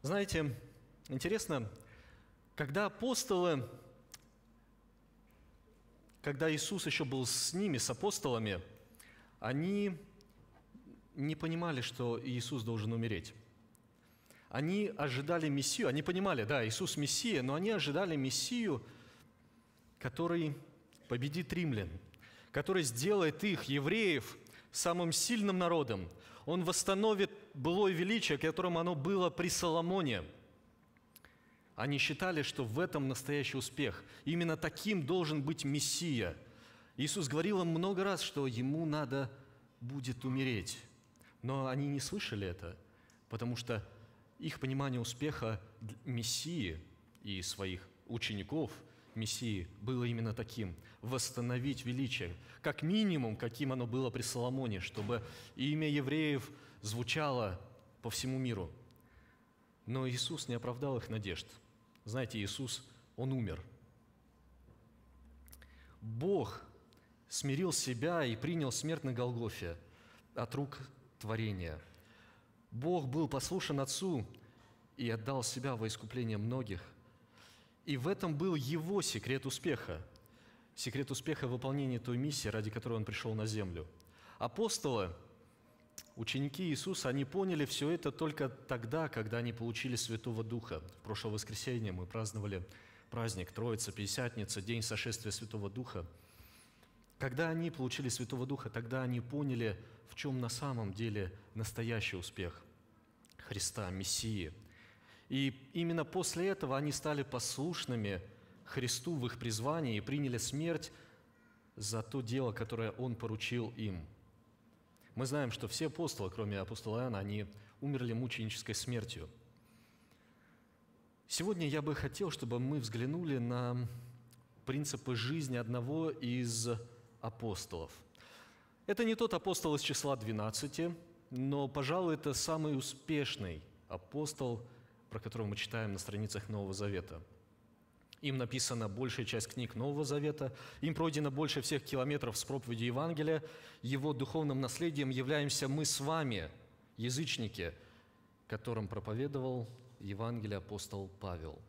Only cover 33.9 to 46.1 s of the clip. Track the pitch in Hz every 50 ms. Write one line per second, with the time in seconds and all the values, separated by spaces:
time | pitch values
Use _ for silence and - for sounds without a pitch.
33.9 | 87 - - - - - - 175 170 170 170 165 160 156 - 156 - - - 208
34.9 | 214 185 147 127 175 185 170 147 156 151 135 147 160 147 - 139 143 147 139 -
35.9 | - - 175 170 143 117 101 87 - - - - - - - - - - - -
36.9 | - - 135 151 - 196 165 131 131 156 165 202 214 185 180 170 165 160 175 190
37.9 | 202 180 196 202 190 160 - - - 143 139 131 117 113 127 135 147 160 170 156
38.9 | 147 151 147 120 131 139 135 123 - - - - - - - - - - 120 120
39.9 | 139 143 127 127 123 - - 131 127 131 135 131 120 104 85 - - - - -
40.9 | - - - - - - - - - - - 120 135 139 135 131 127 143 143 143
41.9 | 143 139 135 - - 208 - - - 104 98 92 87 - 87 82 82 - - -
42.9 | - - - - - - - - - 113 117 120 123 117 - - 120 104 - -
43.9 | - - - - - - - - - - 156 160 - - - 131 135 139 139 139
44.9 | 127 123 117 113 120 - 147 156 147 - 120 113 113 107 - - - - 113 107
45.9 | - - - -